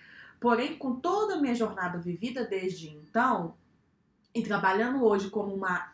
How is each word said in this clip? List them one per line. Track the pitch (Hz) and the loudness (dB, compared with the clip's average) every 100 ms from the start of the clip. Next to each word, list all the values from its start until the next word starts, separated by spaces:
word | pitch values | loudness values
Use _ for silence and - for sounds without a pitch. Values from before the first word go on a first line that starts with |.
| - - - - | -20 -20 -20 0
Porém, | 240 233 294 320 | 2 4 2 -4
com | 269 240 | -4 -2
toda | 349 403 427 | 0 2 2
a | 339 | 2
minha | 269 | 0
jornada | 233 214 190 180 175 | 2 -2 -2 -4 -4
vivida | 175 170 233 254 | -6 -4 -4 -4
desde | 233 190 185 160 160 | -4 -2 -4 -6 -10
então, | 151 - 226 254 208 165 - _ _ _ _ _ _ _ | -16 -4 0 2 0 -4 -10 _ _ _ _ _ _ _
e | 240 | -4
trabalhando | 202 202 180 190 240 269 | -2 2 4 4 2 4
hoje | 226 196 202 | 4 4 0
como | 214 196 | -4 -4
uma, | 196 190 175 - | -2 -2 -2 -4